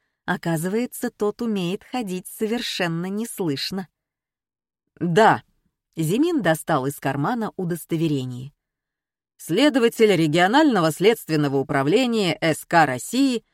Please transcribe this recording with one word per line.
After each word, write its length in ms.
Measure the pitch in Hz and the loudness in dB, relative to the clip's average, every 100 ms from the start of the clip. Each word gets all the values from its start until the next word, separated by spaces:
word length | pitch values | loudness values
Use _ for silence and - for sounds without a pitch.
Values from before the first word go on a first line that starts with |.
| _ _ - | _ _ -8
оказывается, 840 | 175 170 165 175 214 247 - 240 | -6 -2 -2 -2 -4 -4 -6 -8
тот 320 | - 208 - | -4 -4 -2
умеет 420 | 240 208 175 196 | -4 -2 -4 -6
ходить 440 | - 254 208 185 - | -8 -8 -6 -8 -10
совершенно 800 | - 214 240 233 - 175 165 185 | -6 -4 -4 -6 -4 -4 -2 -6
неслышно. 800 | 202 226 - 180 139 - 190 180 _ _ _ _ _ _ _ _ _ _ _ | -6 -8 -4 -4 -4 -6 -8 -10 _ _ _ _ _ _ _ _ _ _ _
«Да», 440 | 175 170 220 127 - _ _ _ _ - | 0 4 4 4 -2 _ _ _ _ -6
Зимин 460 | 156 214 330 330 | -2 0 2 0
достал 440 | 175 160 - 151 131 | 0 -2 0 -2 -2
из 140 | 143 | -4
кармана 520 | 139 135 151 240 214 - | -6 -2 -2 -4 -6 -6
удостоверение. 960 | 180 170 - 165 165 143 127 123 131 - _ _ _ _ _ _ _ _ | -6 -6 -6 -2 -2 -2 -4 -10 -14 -20 _ _ _ _ _ _ _ _
«Следователь 800 | - 175 294 254 233 - 220 180 | -4 2 4 4 2 4 4 6
регионального 760 | 160 156 180 262 320 214 160 | 2 4 4 4 4 4 2
следственного 680 | 151 190 233 - 156 143 139 | 2 2 2 0 0 0 0
управления 800 | 135 139 135 208 254 226 185 - | 0 0 2 2 2 0 0 0
С 240 | 165 147 - | -2 -2 0
К 200 | 170 147 | 4 4
России 580 | 127 - 247 277 233 - | 0 -4 0 0 0 -6